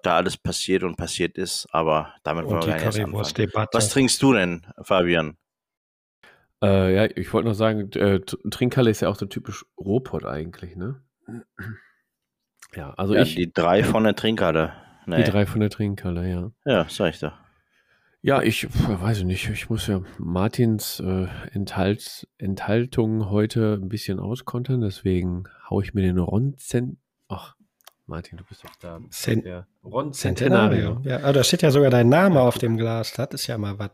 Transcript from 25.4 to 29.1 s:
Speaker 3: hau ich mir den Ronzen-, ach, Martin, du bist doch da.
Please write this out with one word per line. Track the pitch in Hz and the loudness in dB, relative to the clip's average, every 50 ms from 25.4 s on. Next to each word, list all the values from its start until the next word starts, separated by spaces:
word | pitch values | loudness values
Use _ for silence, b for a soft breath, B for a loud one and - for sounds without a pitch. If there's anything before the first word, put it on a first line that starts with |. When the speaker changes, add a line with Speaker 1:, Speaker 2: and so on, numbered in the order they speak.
| 92 - - - - - | -8 -12 -16 -20 -10 -4
Speaker 3:
hau | 98 98 | -2 -2
ich | 95 - - | -2 -2 -2
mir | 101 92 | 0 0
den | 90 90 92 | 2 2 2
Ronzen-, | 87 82 - 110 131 139 135 - - - - 120 123 131 - - _ _ _ _ _ - | 0 0 0 0 0 -2 -4 -6 -10 -4 -4 -2 -2 -4 -8 -12 _ _ _ _ _ -14
ach, | - - - - - _ _ _ _ _ _ - _ _ _ | -14 -14 -14 -16 -20 _ _ _ _ _ _ -20 _ _ _
Martin, | - 80 82 90 - - 85 | -14 -12 -12 -12 -14 -16 -20
du | 90 | -20
bist | - - - - | -20 -20 -20 -20
doch | - - _ | -20 -20 _
da. | - 87 82 82 - - | -18 -16 -16 -16 -18 -16